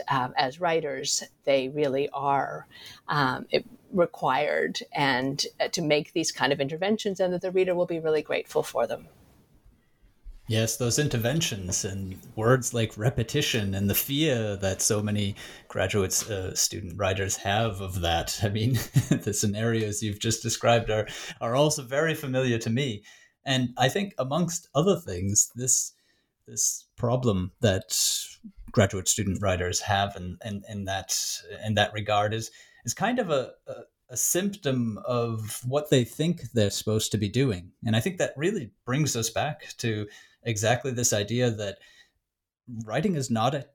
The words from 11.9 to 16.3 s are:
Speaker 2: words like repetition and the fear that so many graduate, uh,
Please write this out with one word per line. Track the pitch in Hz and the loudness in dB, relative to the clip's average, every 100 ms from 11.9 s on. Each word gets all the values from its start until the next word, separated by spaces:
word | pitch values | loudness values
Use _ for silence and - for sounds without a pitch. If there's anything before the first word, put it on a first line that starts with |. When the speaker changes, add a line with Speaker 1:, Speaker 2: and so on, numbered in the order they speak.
| 98 95 95 - - | -6 -8 -10 -12 0
Speaker 2:
words | 110 131 123 | 6 6 4
like | 120 110 - | 0 -2 0
repetition | 107 - 113 143 147 123 101 | 0 0 0 0 0 0 0
and | 95 101 | 0 2
the | 98 | 0
fear | - 139 156 120 107 98 | 0 2 2 2 0 -2
that | 95 95 | -2 0
so | - 107 | 2 2
many | 104 104 101 101 - - - | 2 0 0 -2 -10 -18 -10
graduate, | - 95 104 95 - | -2 0 2 2 0
uh, | - | -2